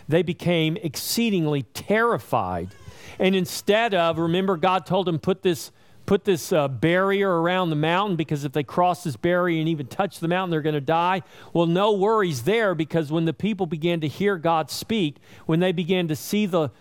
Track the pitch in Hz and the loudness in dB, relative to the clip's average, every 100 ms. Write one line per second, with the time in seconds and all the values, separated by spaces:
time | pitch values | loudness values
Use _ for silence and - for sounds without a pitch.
0 | - 156 175 170 170 175 156 165 170 - | -2 0 0 -2 0 0 0 -2 -6 -8
1 | - - 233 196 156 147 127 - - 208 | -4 -2 0 0 0 -2 -4 -8 -2 0
2 | 233 185 - 123 95 90 90 - - - | 2 0 -2 -2 -2 -4 -6 -12 -20 -20
3 | - - 190 190 180 - - 208 233 190 | -16 -2 2 2 0 -4 0 2 2 2
4 | 170 165 165 175 190 180 185 185 - 180 | 2 0 0 0 0 0 0 0 0 -2
5 | 180 165 - 190 190 170 - - - - | 0 -2 -2 -2 0 -2 -6 -18 -20 -12
6 | - 196 - 180 - 175 143 123 156 180 | 0 0 2 -2 0 0 0 0 2 4
7 | 196 196 196 175 165 185 180 151 156 175 | 2 2 2 2 2 2 0 0 2 2
8 | 208 170 156 147 143 151 135 - 180 170 | 0 -2 -2 -4 -2 -4 -2 2 2 2
9 | 170 117 175 180 180 165 156 160 139 - | -4 -4 0 2 2 0 0 -2 -4 -4
10 | 190 - 165 180 185 160 151 151 135 160 | -4 -4 -2 -2 0 -2 0 -2 0 0
11 | 175 185 - - - 165 170 175 208 202 | 2 0 -4 -16 -4 0 2 4 2 2
12 | 196 220 185 135 123 226 214 170 160 165 | 2 2 2 0 0 2 2 0 -2 -2
13 | 147 160 165 151 196 208 180 160 170 170 | 0 0 -2 -2 -4 -2 -4 -2 -2 -2
14 | 151 - 202 190 156 165 151 - - 226 | -4 -2 -2 0 2 0 0 -6 -4 -2
15 | 160 - - - - 160 185 180 165 185 | -2 -4 -16 -10 -2 2 2 0 0 0
16 | 170 156 - 208 208 175 147 - | 0 -4 -2 0 0 0 -2 -4